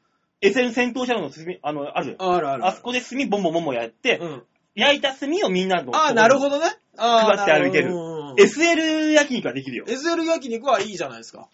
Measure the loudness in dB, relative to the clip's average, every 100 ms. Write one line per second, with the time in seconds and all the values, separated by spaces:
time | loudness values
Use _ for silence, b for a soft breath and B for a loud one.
0 | _ _ _ _ 2 2 0 0 -2 -2
1 | -4 -4 -6 -10 -12 -8 -6 -6 -6 -6
2 | -6 -4 -2 0 -2 -2 -2 -2 -4 -6
3 | -6 -6 -2 -2 0 -2 -2 -4 -6 -4
4 | -2 -2 -4 -12 -18 _ _ 0 2 2
5 | -2 -4 -4 -2 0 0 0 -2 0 0
6 | 2 6 6 6 2 0 -2 -4 _ -4
7 | 2 4 4 4 4 4 4 0 0 -4
8 | -8 -10 0 6 6 6 2 2 0 0
9 | 2 2 2 -2 -4 -6 -8 -8 -6 -6
10 | -4 -2 -2 -4 -4 -6 0 0 0 -8
11 | -10 -12 -20 -20 -4